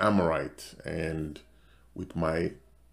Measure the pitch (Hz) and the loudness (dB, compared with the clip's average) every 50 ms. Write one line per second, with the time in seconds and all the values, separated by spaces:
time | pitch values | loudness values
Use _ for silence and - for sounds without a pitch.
0 | 101 107 104 95 87 80 80 73 69 - - - - - - - - - 82 82 | 2 4 6 6 4 4 2 2 -2 -4 -8 -12 -18 -18 -16 -12 -8 -6 -4 -2
1 | 82 80 80 78 78 76 76 - - - - - - - - - - - - 90 | -2 -2 -2 -2 -4 -6 -8 -12 -18 -20 -20 -20 -20 -20 -20 -20 -20 -16 -10 -10
2 | 92 - - 85 82 80 82 82 87 - - - - - _ _ - - | -10 -6 -2 0 0 0 2 0 0 -2 -4 -10 -20 -20 _ _ -20 -20